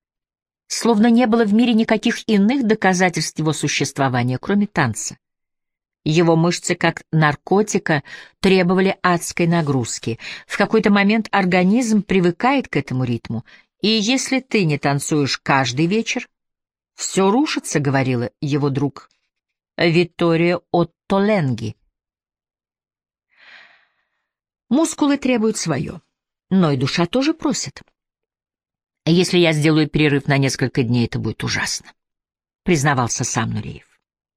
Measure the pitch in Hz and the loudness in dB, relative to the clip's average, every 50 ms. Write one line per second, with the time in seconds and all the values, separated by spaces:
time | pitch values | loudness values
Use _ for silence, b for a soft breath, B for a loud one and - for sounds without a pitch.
0 | _ _ _ _ _ _ _ _ _ _ _ _ _ _ - - - 220 233 202 | _ _ _ _ _ _ _ _ _ _ _ _ _ _ -8 -2 0 2 2 4
1 | 214 240 226 233 254 226 220 233 233 202 202 220 247 240 240 214 226 - 226 220 | 4 4 4 4 4 4 2 2 2 2 4 2 4 4 2 2 2 2 0 0
2 | - 233 - - - - 220 202 196 214 262 285 247 208 220 214 - 190 185 175 | 0 -2 -4 -2 -2 0 2 2 4 2 2 0 2 0 0 2 2 2 2 2
3 | 190 180 170 160 151 - - - 156 156 147 - - 143 - - 143 - - - | 0 0 0 -2 -6 -6 -6 -4 -2 -2 -2 -2 -4 -4 -2 -4 -4 -4 -2 -2
4 | 139 131 123 131 131 123 127 127 - - 202 202 202 202 - - 147 117 104 - | -2 0 0 0 -2 -2 -2 -4 -2 -2 0 0 0 0 0 -2 -2 -2 -2 -6
5 | - - - - _ _ _ _ _ _ _ _ _ _ _ _ _ _ _ _ | -10 -12 -12 -14 _ _ _ _ _ _ _ _ _ _ _ _ _ _ _ _
6 | _ 151 156 170 170 165 165 160 160 175 170 - - - 180 - - 170 160 - | _ -2 0 2 2 4 4 2 2 0 -2 -2 -4 -6 -4 -2 -2 -2 -2 -4
7 | - _ - 156 156 151 147 - _ - 180 196 214 214 - 196 - - 254 240 | -8 _ 0 0 2 0 0 -4 _ 0 0 0 0 0 -2 -4 -2 -2 -2 -2
8 | B B B B B B B _ - 190 185 190 180 175 190 185 190 190 190 - | B B B B B B B _ 2 2 4 4 4 2 2 2 0 0 -2 -2
9 | - 180 175 170 - - - - 175 165 170 170 160 143 135 131 117 - - - | 0 0 0 0 -4 -6 -4 -2 0 0 0 0 0 0 -2 -2 -2 -4 -8 -8
10 | - 120 113 B B B B B B - - - 208 196 - 220 - 214 202 202 | -8 -8 -8 B B B B B B -10 -4 -2 -2 0 2 2 2 4 2 4
11 | 196 196 214 226 214 - - 202 196 180 170 185 180 185 208 247 262 220 220 214 | 4 2 2 0 0 0 -2 0 0 2 2 2 4 4 2 2 2 0 0 0
12 | 180 - 190 190 175 175 170 - - 247 285 269 - - - 147 135 - 131 127 | 0 0 0 2 2 0 0 0 0 0 0 0 -2 -2 -4 -4 -4 -4 -4 -4
13 | 127 127 120 113 - - 117 110 b b b b b b _ _ - 202 220 226 | -2 -2 -4 -6 -6 -8 -8 -8 b b b b b b _ _ -2 0 0 0
14 | 196 214 262 262 - - 269 262 247 _ - 220 190 156 147 139 - 147 139 143 | 0 0 -2 -2 -2 -2 -2 -4 -2 _ 0 0 2 0 0 0 0 -2 -2 -2
15 | - - 160 151 143 123 - - _ - 151 135 135 123 120 135 160 170 202 220 | -2 -2 0 0 0 -2 -4 -6 _ 0 0 0 0 -2 -2 -2 -2 0 0 -2
16 | 226 - - 254 - - _ _ _ _ _ _ _ _ _ _ _ _ _ - | -2 -2 -6 -8 -8 -12 _ _ _ _ _ _ _ _ _ _ _ _ _ -12
17 | - - - 185 190 196 208 254 302 - - 294 - - - 160 139 139 131 135 | -12 -4 -2 0 2 2 4 2 0 0 -2 -6 -6 -4 -4 -2 0 0 0 0
18 | 131 131 131 120 120 - - _ - 143 139 147 139 143 135 139 143 139 - - | 0 0 -2 -2 -4 -6 -8 _ -4 -4 -2 0 0 -2 0 -2 -2 -4 -4 -10
19 | - _ _ _ _ _ _ _ _ _ _ _ _ _ _ - 160 175 160 175 | -18 _ _ _ _ _ _ _ _ _ _ _ _ _ _ -2 0 2 2 2
20 | 175 165 - - 175 170 165 160 170 175 175 - - _ - 175 165 - _ _ | 0 0 -2 -2 0 0 2 2 2 0 0 -2 -4 _ 0 0 0 0 _ _
21 | _ - 196 196 196 208 220 196 156 135 123 110 117 110 104 - _ _ _ _ | _ -2 0 0 2 2 2 0 0 -2 -2 -4 -6 -10 -12 -14 _ _ _ _
22 | _ _ _ _ _ _ _ _ _ _ _ _ _ _ _ _ _ _ _ _ | _ _ _ _ _ _ _ _ _ _ _ _ _ _ _ _ _ _ _ _
23 | _ _ _ _ _ b b b b b b b b b b b b b b b | _ _ _ _ _ b b b b b b b b b b b b b b b
24 | b b b b b _ _ _ _ _ _ _ _ _ 226 285 330 320 - - | b b b b b _ _ _ _ _ _ _ _ _ 0 0 0 0 0 0
25 | 302 277 285 277 - - 254 233 214 226 214 - - 170 151 131 165 - - 170 | 0 2 2 0 0 0 0 2 0 0 -2 -2 -4 -4 -4 -4 -4 -8 -10 -14
26 | - _ _ _ _ _ _ _ _ _ 180 190 180 151 143 131 135 131 - - | -20 _ _ _ _ _ _ _ _ _ 2 2 4 4 2 0 -2 -2 0 -2
27 | 170 170 - 254 269 302 320 - - 302 226 - - 139 - - - _ _ _ | -2 0 0 0 0 0 -2 -2 -2 -4 -2 -4 -6 -10 -12 -16 -20 _ _ _
28 | _ _ _ _ _ _ _ _ _ _ _ _ _ _ _ _ _ _ _ _ | _ _ _ _ _ _ _ _ _ _ _ _ _ _ _ _ _ _ _ _
29 | _ 151 165 175 180 - - 175 175 160 160 151 147 160 156 156 156 143 - - | _ 2 2 2 2 2 2 2 2 2 2 2 2 2 4 2 2 0 0 0
30 | 156 147 139 139 - - 143 139 139 135 - - 139 120 - - 131 113 120 123 | 2 2 2 0 0 0 0 2 0 0 0 -2 -4 -2 -2 -2 0 0 0 0
31 | 117 113 - 120 110 110 107 - - 117 107 - - - - - - - _ _ | 0 -2 -4 -6 -6 -6 -8 -6 -6 -6 -4 -4 -4 -6 -8 -10 -12 -16 _ _
32 | _ _ _ _ _ _ _ _ _ _ _ _ _ - 175 147 131 151 143 127 | _ _ _ _ _ _ _ _ _ _ _ _ _ 0 0 0 2 0 0 0
33 | 120 113 - - 123 - - 123 113 113 113 107 - - - - - _ _ _ | -2 -2 -4 -6 -6 -4 -4 -4 -4 -4 -6 -8 -8 -10 -14 -16 -20 _ _ _
34 | _ _ _ _ _ _ _ | _ _ _ _ _ _ _